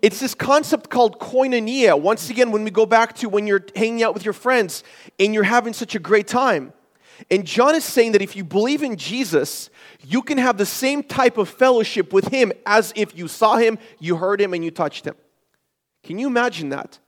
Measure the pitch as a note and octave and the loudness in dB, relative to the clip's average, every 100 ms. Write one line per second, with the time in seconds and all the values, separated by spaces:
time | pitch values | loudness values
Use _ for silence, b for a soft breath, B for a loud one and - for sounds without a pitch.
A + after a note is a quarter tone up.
0 | G#3+ G3+ C4 - - C#4+ D4+ D4+ - B3 | 2 0 -8 -6 2 2 2 -4 -2 2
1 | A#3 - - B3+ C4 B3 G#3+ C4 A3+ C#3+ | 2 0 -4 -2 0 0 -2 2 4 4
2 | E3 A3 E3 A#3 B3 G#3+ G#3+ F#3 A3 A3+ | 2 -2 -4 0 0 0 -2 0 4 4
3 | A3+ - A3+ G3+ G#3 G3 G3 - A3+ A#3 | 2 -4 -4 -2 0 -2 -4 -4 -4 0
4 | A3+ G3+ G3+ G3 B3 B3+ F#3+ - B B | -2 -2 -6 -4 0 0 0 -6 B B
5 | B _ G3+ G#3+ G3+ A#3+ A#3 A3 A3+ G#3 | B _ 0 2 4 2 0 -8 -8 -8
6 | D#3+ G#3+ G#3 A#3+ C4 F3 C3 _ _ B | 0 0 2 0 0 0 -4 _ _ B
7 | B B B F#3+ E3+ - C4 D#4+ - - | B B B -2 0 2 4 2 0 2
8 | A3+ G#3 F#3+ G3 F3 F#3 A3+ C#4+ C#4 G3 | 4 2 0 -8 -4 0 0 -2 -4 -6
9 | C3+ A#3 A3+ D#3 C3+ - - B B B | -8 -6 0 0 -2 -8 -16 B B B
10 | C3+ A3 A#3+ C#4 B3+ G3+ G3+ - C4 C#4+ | -4 -4 -2 0 0 0 -2 -2 -2 -2
11 | C#4+ - B3+ A3+ F#3+ - B3+ B3 A3 - | -6 2 2 2 -6 2 4 4 0 -2
12 | E3+ G3 G3 C4 A3+ - - G#3 A3 G#3 | 0 0 0 0 0 0 2 2 2 -4
13 | G#3 E3 E3+ - A3 A3+ A3+ A3 B B | -6 -6 -12 0 2 4 2 0 B B
14 | D#3 E3+ F#3 G3+ G3+ F3 E3 E3 D#3 - | -4 -2 -2 -2 -2 -2 -6 -4 -6 -6
15 | D3 - _ _ _ _ _ _ _ _ | -14 -14 _ _ _ _ _ _ _ _
16 | - F#3 C4+ A#3+ B3 E3 D3 C#3 - _ | -14 -8 -2 0 0 -4 -8 -8 -10 _